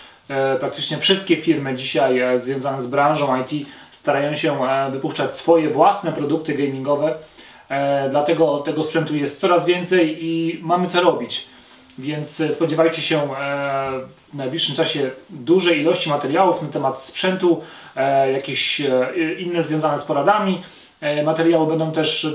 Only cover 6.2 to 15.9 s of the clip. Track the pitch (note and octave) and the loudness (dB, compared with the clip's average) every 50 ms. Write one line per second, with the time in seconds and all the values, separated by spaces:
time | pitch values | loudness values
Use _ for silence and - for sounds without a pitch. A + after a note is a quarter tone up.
6.2 | C#3+ D3+ D#3+ D#3 - D3+ C#3 C3+ C#3+ C3+ C3+ C3 C3 D3 D3 - D3+ - - - | -2 0 0 0 -2 -2 -2 0 0 -2 -2 -2 -2 0 0 2 2 0 -2 -4
7.2 | - - - - - - - - - - C#3 C#3 C#3 C#3 C#3 C#3 C3+ C3 C#3 D3 | -8 -18 -20 -20 -20 -20 -20 -18 -10 -6 -2 0 0 2 2 0 0 0 2 2
8.2 | D3 E3 D#3+ D#3 D#3+ D3 C#3+ - - D#3+ D3 D#3 D3+ - - D#3+ D#3 - D3+ C#3+ | 2 2 4 4 4 2 2 0 -2 -2 -2 -2 -2 -2 -2 -2 0 0 -2 -2
9.2 | C#3+ C#3 - - G3 F3+ F3 E3+ D#3 F3 F3+ F3+ F3 F3+ F#3 F3+ D#3+ D#3 D#3 E3 | -2 -2 -2 0 2 2 4 4 4 2 0 0 0 2 4 4 4 2 0 -4
10.2 | E3 E3 E3 E3 E3 E3 E3 - E3 E3 F3 F3+ F#3 - F3 F3+ F3 E3 - B2+ | -4 -4 -2 -2 -2 -2 -4 -4 -2 0 0 0 0 0 0 2 4 4 4 2
11.2 | A#2+ - - - - - - - - - - - - - - C3 C3 D3+ D3+ D3+ | 0 -6 -8 -10 -10 -12 -20 -20 -20 -20 -20 -20 -20 -20 -16 -10 -8 -6 -6 -6
12.2 | D3+ - - - D#3 D3 C#3+ - E3 C#3+ D#3+ D#3 E3 E3 D#3+ D#3 C#3+ - D#3+ D3 | -6 -6 -4 -2 -2 -2 0 0 0 0 2 2 2 2 2 0 -2 0 0 0
13.2 | C#3+ C#3 C3+ C3+ C#3 C#3+ C#3+ C#3 C#3 C#3 C3+ C3+ C3+ C#3 C3 B2+ C3 - - _ | 0 -2 -4 -6 -4 -4 -4 -4 -4 -2 -2 -2 -4 -4 -6 -6 -8 -12 -18 _
14.2 | _ _ D3 C#3 C3 B2+ D3 E3 D#3+ D#3 D3 E3 D#3 - - C#3+ C3+ B2+ - - | _ _ -10 -8 -6 -6 -4 -4 -4 -2 -2 -2 -2 -2 -2 -2 -4 -4 -6 -8
15.2 | - - E3 C3+ A#2+ D#3 F3 F#3+ F3 F3 E3 D3 D3+ E3+ | -16 -18 -16 -4 2 2 4 4 4 2 2 2 2 0